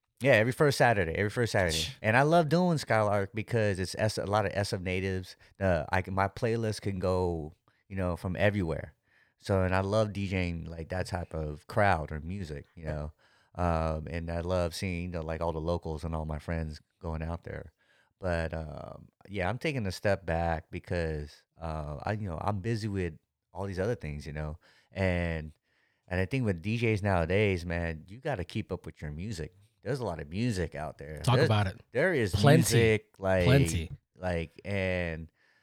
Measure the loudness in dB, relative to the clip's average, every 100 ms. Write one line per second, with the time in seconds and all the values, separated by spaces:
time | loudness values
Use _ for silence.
0 | _ -2 6 6 6 4 4 6 4 4
1 | 2 2 0 0 0 2 2 2 -2 -2
2 | 2 4 6 4 4 2 2 0 2 2
3 | 4 2 0 -4 -2 2 2 0 -2 0
4 | 0 0 0 2 2 0 -2 -2 -2 -2
5 | -2 -4 -6 -16 _ -2 2 2 2 0
6 | 0 0 -2 0 -2 0 0 -2 -4 -2
7 | 0 2 0 -2 -6 -12 _ _ -10 -4
8 | -2 -2 -4 2 2 2 0 -2 -6 -14
9 | _ _ _ _ 0 2 2 2 2 2
10 | 0 -2 -2 0 -2 -4 -8 -10 -6 -4
11 | -4 -4 -6 -6 -6 -8 -6 2 4 2
12 | 0 -8 -8 -8 -8 -10 -14 -12 -8 -6
13 | -6 -10 _ _ _ -2 0 2 0 -2
14 | -4 -6 -4 -4 -2 0 0 -2 -4 -4
15 | -4 -6 -4 -4 -2 -2 -2 -2 -2 -6
16 | -4 -4 -4 -6 -4 -4 -4 -8 _ _
17 | -8 -6 -4 -6 -8 -12 -12 _ _ _
18 | _ -8 -2 -2 -2 -4 -8 -10 -12 -16
19 | -20 _ -10 -4 -2 -2 -4 -2 -4 -2
20 | 0 0 0 0 0 -2 -4 -12 -4 -2
21 | -2 -4 -8 -14 _ -12 -8 -6 -6 -6
22 | -4 -4 -4 -4 -4 -4 -2 -4 -2 -2
23 | -4 -6 _ _ _ -10 -6 -2 -2 -2
24 | -4 -8 -8 -6 -6 -8 _ _ _ 0
25 | 2 2 0 -2 -6 -14 _ _ _ _
26 | -4 -2 0 0 0 0 -2 0 2 2
27 | 2 2 4 4 4 2 -2 -2 -2 -4
28 | -10 -10 -6 -6 -6 -6 -6 -8 -10 -12
29 | -10 -8 -8 -8 -10 _ _ _ -6 -4
30 | -4 -6 -6 -4 -2 0 -2 -4 -8 -10
31 | -12 -6 0 4 4 2 0 -4 _ -2
32 | 0 2 0 4 8 8 8 6 6 4
33 | 0 -4 2 4 6 6 6 0 -4 -10
34 | _ -8 -4 -2 -4 _ -6 -2 0 0
35 | -2 -4 -10 _ _ _